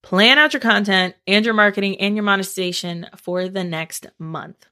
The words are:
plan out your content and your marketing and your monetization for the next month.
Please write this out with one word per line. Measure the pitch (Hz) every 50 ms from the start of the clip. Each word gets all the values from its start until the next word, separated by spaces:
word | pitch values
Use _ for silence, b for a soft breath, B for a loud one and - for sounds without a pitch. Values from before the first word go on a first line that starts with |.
| -
plan | - 180 185 214 240 269
out | 294 302 302 -
your | 269
content | - 226 214 202 202 202 190 190 185 180 - _ _
and | - 196 214 214
your | 233 220
marketing | 214 208 208 196 208 196 196 190 -
and | 196 202 208
your | 214 208
monetization | 202 196 196 190 190 - - 185 180 175 - - 175 170 170 175 - -
for | - _ - 175 180 185 185
the | 190 190 180
next | 175 165 160 160 160 - - - - _ _
month. | 165 160 160 147 - 160 - _ _ _